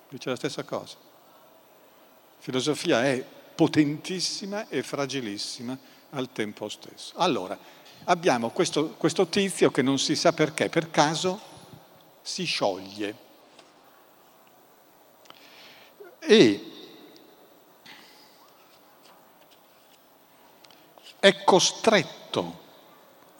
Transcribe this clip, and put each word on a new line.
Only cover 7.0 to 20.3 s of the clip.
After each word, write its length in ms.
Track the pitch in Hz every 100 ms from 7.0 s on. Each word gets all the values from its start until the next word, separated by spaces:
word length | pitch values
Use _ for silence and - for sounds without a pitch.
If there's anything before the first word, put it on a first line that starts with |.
| - -
Allora, 420 | 180 117 92 95 - - - - -
abbiamo 440 | 180 170 123 117
questo, 400 | - 165 151 147
questo 360 | - 160 151 185
tizio 440 | 202 196 - 151
che 100 | -
non 160 | 131 135
si 180 | - 143
sa 180 | 170
perché, 360 | 160 151 - 101
per 220 | 165 160
caso, 480 | - 147 156 180 196 - - - - - - - -
si 220 | - -
scioglie. 800 | 170 - 113 92 98 104 104 113 - - - - - - - - - _ - - - - - _ _ - - - - - - - - - - - 359 -
E 540 | 330 220 120 101 - - - - - - - - - - _ - - - - - - - - - - - - - - - - - - - _ _ _ - _ _ _